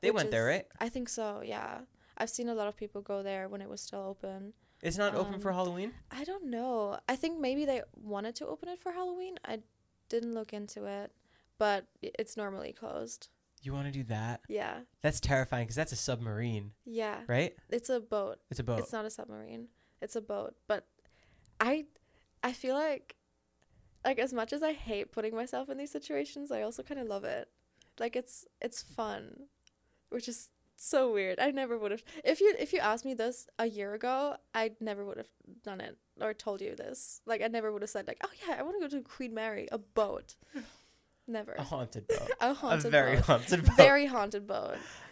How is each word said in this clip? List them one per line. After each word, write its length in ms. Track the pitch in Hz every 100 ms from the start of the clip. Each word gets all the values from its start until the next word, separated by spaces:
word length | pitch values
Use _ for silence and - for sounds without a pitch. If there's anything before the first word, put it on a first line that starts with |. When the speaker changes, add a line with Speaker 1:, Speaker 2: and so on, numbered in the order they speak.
Speaker 1:
they 80 | 196
Speaker 2:
Which 40 | 214
Speaker 1:
went 160 | 110
there, 180 | 113 117
Speaker 2:
is 60 | 175
Speaker 1:
right? 120 | - -
Speaker 2:
I 100 | 233
think 180 | 262 233
so, 320 | - 214 202 -
yeah. 360 | 214 - 233 254 _ _ -
I've 120 | 226
seen 200 | - 233
a 60 | 226
lot 120 | 208
of 80 | -
people 260 | 208 202
go 200 | 202 196
there 260 | 196 190 190
when 140 | 202
it 80 | 196
was 100 | 202
still 200 | - 202
open. 520 | 190 196 190 196 202 - _ _
Speaker 1:
It's 160 | 165 185
not 180 | 202 175
open 240 | 202 196
for 100 | 202
Speaker 2:
Um, 40 | 180
Speaker 1:
Halloween? 380 | 180 175 214 - -
Speaker 2:
I 120 | 254
don't 220 | 302 392 302
know. 540 | 233 254 233 202 - -
I 80 | 262
think 240 | 330 330
maybe 260 | 262 277 285
they 160 | 254 - -
wanted 400 | 214 202 220 -
to 120 | -
open 220 | 311 349
it 100 | 359
for 120 | 370
Halloween. 460 | 349 359 359 370 359 -
I 140 | 226 - _ _ _ -
didn't 240 | 233 233
look 200 | 226 220
into 320 | 208 208 208 202
it, 260 | 202 208 _ _ _ _ -
but 280 | 214 196 - _
i-, 80 | - -
it's 160 | 208 220
normally 360 | 202 190 -
closed. 560 | - 226 - 233 - - _ _ _
Speaker 1:
You 120 | 131
wanna 180 | 139 139
do 120 | 135 113
that? 360 | 107 113 117 -
Speaker 2:
Yeah. 320 | 208 - - 247 _
Speaker 1:
That's 180 | 151 -
terrifying 480 | 139 135 131 123 110
'cause 80 | 117
that's 160 | 156
a 40 | 120
submarine. 760 | - 117 117 107 120 107 101 - 240
Speaker 2:
Yeah. 360 | 226 214 - 233
Speaker 1:
Right? 280 | - - - -
Speaker 2:
It's 200 | 240 240
a 100 | 247
boat. 400 | 220 208 196 - -
Speaker 1:
It's 80 | -
a 40 |
boat. 160 | - -
Speaker 2:
It's 120 | -
not 120 | 226 214
a 40 |
submarine. 600 | - 240 214 220 226 233 _ _ _
It's 140 | 220 226
a 60 |
boat. 340 | 214 202 - - -
But 180 | 208 - _ _ _ _ _ _ -
I, 260 | 226 302 294 _ _ _ _ _
I 80 | 247
feel 220 | 247 254 269
like, 400 | 311 277 - - _ _ _ _ _ _ - _
like, 160 | 254 269
as 140 | 254
much 200 | 247 226
as 80 | 294
I 120 | 311
hate 380 | 285 233 202 -
putting 220 | - 220 226
myself 340 | 247 254 269
in 80 | 269
these 140 | 285
situations, 600 | 294 - 285 285 285 285
I 100 | 226
also 220 | 214 240
kinda 200 | 262 277 226
love 180 | 196
it. 260 | 214 - - _ _ _ _ -
Like, 180 | 233 247
it's, 300 | 247 - - _
it's 220 | 240 -
fun, 640 | - - 214 202 - - 277 _ _ _ _ _ _
which 180 | 247 240
is 220 | 226 - _ _ -
so 360 | - 285 254
weird. 260 | 208 190 185
I 120 | 277
never 260 | 269 262 233
would've, 260 | 208 220 - 311 -
if 160 | 320
you, 120 | 403 -
if 140 | 294
you 60 | 370
asked 260 | 214 233 269
me 80 |
this 340 | 247 233 247 - -
a 80 | 226
year 280 | 208 202
ago, 420 | 214 247 262 285 - _
I 200 | 226 220 220
never 240 | 220 202 202
would've 240 | 208 - _ - -
done 160 | 208 190
it 180 | - - _ -
or 120 | 214
told 280 | 214 214 196
you 140 | 202 -
this. 460 | - 254 - - -
Like, 160 | 226
I 60 | 226
never 240 | 226 220
would've 180 | 208 214
said, 160 | 202 196
like, 120 | -
"Oh 80 | - - 370
yeah, 120 | 277
I 40 |
wanna 160 | 302 403
go 80 | 294
to 120 | 277
Queen 320 | - - 254
Mary, 340 | 220 220 208 -
a 60 | 220
boat." 560 | 208 226 202 - - - -
Speaker 1:
<laughs> 720 | 285 - - _ _ _ _ -
Speaker 2:
Never. 260 | 220 208
Speaker 1:
A 100 | -
haunted 440 | 139 139 120 110 -
boat. 220 | 453 - -
Speaker 2:
<laughs> 60 |
A 120 | 240
haunted 320 | 277 269 156 226
Speaker 1:
A 40 |
very 240 | 147 127 131
Speaker 2:
boat. 80 | -
Speaker 1:
haunted 400 | 120 - 180 147
boat. 120 | -
Speaker 2:
Very 280 | 269 285 285
haunted 400 | 247 208 208 202
boat. 320 | 196 - - - - -